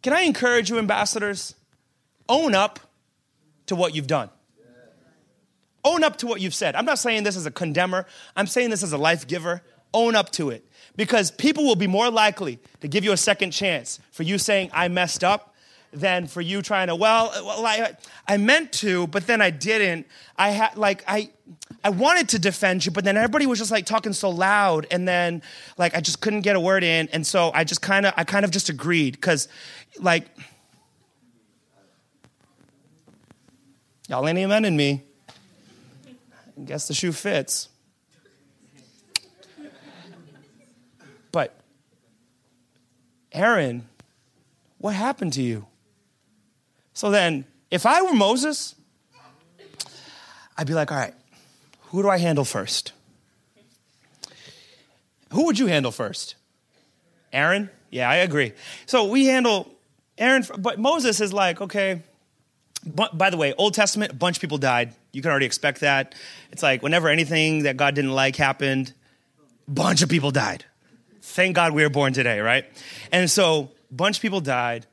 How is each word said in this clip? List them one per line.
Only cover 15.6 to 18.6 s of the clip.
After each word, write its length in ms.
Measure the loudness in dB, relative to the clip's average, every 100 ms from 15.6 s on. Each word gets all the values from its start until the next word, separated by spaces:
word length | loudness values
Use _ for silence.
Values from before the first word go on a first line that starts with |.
| _ _ _
than 320 | -4 -2 -2 -4
for 160 | -8
you 200 | -6 -6
trying 260 | -2 0 0
to, 80 | 2
"Well, 360 | 4 4 2 -4 -8
well, 200 | -4 -2
I, 300 | 0 -2 -6 -20 -16 -2
I 100 | 2
meant 340 | 4 4